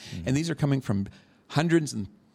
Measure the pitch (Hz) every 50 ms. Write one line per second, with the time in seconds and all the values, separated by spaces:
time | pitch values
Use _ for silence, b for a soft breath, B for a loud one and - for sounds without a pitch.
0 | B B B 92 82 123 131 143 165 170 - - - 143 139 135 - - 107 98
1 | 98 95 B B B B B B B - - 139 160 170 165 170 156 131 120 110
2 | 101 95 - - _ _ -